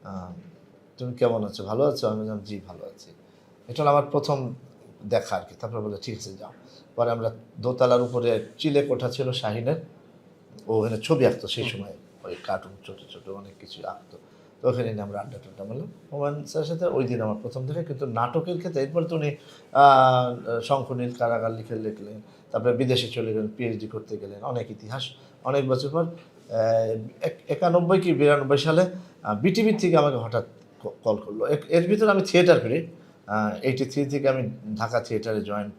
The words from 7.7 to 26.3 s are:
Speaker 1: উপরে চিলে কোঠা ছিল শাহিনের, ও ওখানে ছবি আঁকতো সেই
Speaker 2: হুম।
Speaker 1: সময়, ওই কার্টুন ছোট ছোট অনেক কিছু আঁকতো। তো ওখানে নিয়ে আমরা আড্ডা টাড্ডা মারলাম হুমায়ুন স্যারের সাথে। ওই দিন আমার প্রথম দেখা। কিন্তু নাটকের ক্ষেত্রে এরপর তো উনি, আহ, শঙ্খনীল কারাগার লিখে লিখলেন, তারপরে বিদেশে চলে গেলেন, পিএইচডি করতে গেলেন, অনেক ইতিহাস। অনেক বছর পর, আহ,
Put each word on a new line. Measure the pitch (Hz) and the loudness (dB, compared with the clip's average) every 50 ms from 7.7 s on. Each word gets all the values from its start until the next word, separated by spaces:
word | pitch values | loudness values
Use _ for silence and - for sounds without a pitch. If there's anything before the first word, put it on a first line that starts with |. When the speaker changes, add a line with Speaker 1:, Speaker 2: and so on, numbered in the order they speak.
| 123 123 127 123 123 120 | 2 2 4 6 6 4
Speaker 1:
উপরে | 123 120 127 120 117 120 113 104 - - - - | 4 0 -2 0 0 2 0 0 -4 -8 -12 -4
চিলে | - 156 143 143 139 | -2 2 2 2 2
কোঠা | 143 127 98 127 117 | 2 -2 -2 -2 -4
ছিল | - - 131 127 | -4 -2 -4 -4
শাহিনের, | 127 - - 107 107 117 113 127 160 165 - - - - - - - - _ - _ _ _ _ - - - | -4 -4 -4 -4 -4 -2 -2 -2 -2 -4 -6 -14 -20 -20 -20 -20 -20 -20 _ -20 _ _ _ _ -20 -16 -4
ও | - 113 110 | 0 0 0
ওখানে | 107 113 110 110 | 2 0 -2 -4
ছবি | - - 160 127 127 | 0 0 4 4 4
আঁকতো | 110 - - - - | 4 4 0 -6 -8
সেই | - 117 110 | -6 -4 -4
Speaker 2:
হুম। | - | -6
Speaker 1:
সময়, | - 98 95 - - - - - - - - | -6 -8 -10 -12 -14 -18 -20 -20 -20 -16 -12
ওই | 90 87 - - | -12 -12 -10 -6
কার্টুন | - 95 95 - 95 98 95 - | -6 -6 -6 -6 -14 -20 -20 -20
ছোট | - 98 - - - | -20 -20 -20 -20 -20
ছোট | - - - 95 | -20 -18 -14 -14
অনেক | 98 101 98 98 - - | -14 -14 -14 -18 -20 -20
কিছু | - - - 85 - | -20 -18 -16 -12 -12
আঁকতো। | 95 92 - - - - - - - - - - - _ _ | -12 -12 -12 -16 -20 -20 -20 -20 -20 -20 -20 -20 -20 _ _
তো | - 127 | 0 0
ওখানে | 123 123 117 113 | 0 0 -4 -4
নিয়ে | 110 104 | -4 -6
আমরা | 101 101 101 101 | -6 -6 -8 -10
আড্ডা | 101 - - - | -10 -10 -14 -18
টাড্ডা | - 95 - 98 98 | -18 -20 -16 -14 -12
মারলাম | 104 113 135 185 - - - - - | -10 -10 -10 -10 -12 -16 -20 -18 -12
হুমায়ুন | 147 143 143 143 147 147 - | -6 -4 -4 -4 -4 -6 -10
স্যারের | - - 156 151 156 | -6 -4 -4 -2 -2
সাথে। | 170 165 180 | -4 -2 -2
ওই | 170 - 127 135 | 0 2 0 0
দিন | - 123 113 | 0 0 -2
আমার | 110 107 107 - | -2 -2 -2 -4
প্রথম | - 123 - 131 131 | -6 -8 -8 -6 -6
দেখা। | 131 - 170 | -6 -6 -6
কিন্তু | 160 151 143 127 139 | -6 -6 -6 -6 -6
নাটকের | 123 113 113 120 123 - 160 165 180 180 170 | -4 -2 -2 -2 0 0 -2 -2 -2 -6 -6
ক্ষেত্রে | 175 175 160 139 | -6 -4 -2 -2
এরপর | 139 139 156 175 160 | -2 0 0 -2 0
তো | 170 170 | 0 -2
উনি, | 156 147 147 143 - - - - - - - | -2 -2 -2 -4 -6 -14 -20 -20 -20 -20 0
আহ, | - 135 143 139 135 131 131 131 127 127 123 123 123 120 - 110 117 117 | 8 10 10 12 12 10 8 8 6 4 2 0 -4 -6 -4 -4 -4 -4
শঙ্খনীল | 113 - 143 135 123 - 131 123 123 123 120 | 0 0 0 0 0 -4 -4 -4 -4 -6 -2
কারাগার | - 123 117 117 113 113 113 | -2 0 0 0 0 -2 -4
লিখে | 113 113 110 - 117 | -4 -6 -8 -8 -8
লিখলেন, | 110 110 107 107 107 101 104 107 107 - - - - - _ | -6 -6 -6 -8 -8 -14 -14 -14 -16 -18 -20 -20 -20 -14 _
তারপরে | - 117 113 123 | -6 0 2 2
বিদেশে | 120 117 131 123 127 113 117 113 | 2 2 2 2 2 0 0 -2
চলে | - 120 117 113 107 | -4 -4 -4 -2 -2
গেলেন, | 110 107 107 - | -2 -2 -4 -4
পিএইচডি | - 123 113 110 104 110 | -4 -4 -4 -4 -6 -8
করতে | 107 - 107 - - 110 | -10 -10 -12 -10 -10 -10
গেলেন, | 98 101 98 101 101 113 | -10 -10 -12 -14 -10 -8
অনেক | 139 123 120 120 - | -6 -6 -6 -6 -8
ইতিহাস। | 107 - 110 107 127 135 123 - - - - - - _ - | -12 -16 -12 -10 -10 -8 -8 -10 -12 -18 -20 -20 -20 _ -4
অনেক | 123 139 143 131 131 | 0 0 0 2 2
বছর | 131 127 143 139 | 0 0 0 -2
পর, | 147 170 | 0 0
আহ, | 170 170 170 - - - | -2 -2 -4 -12 -20 -20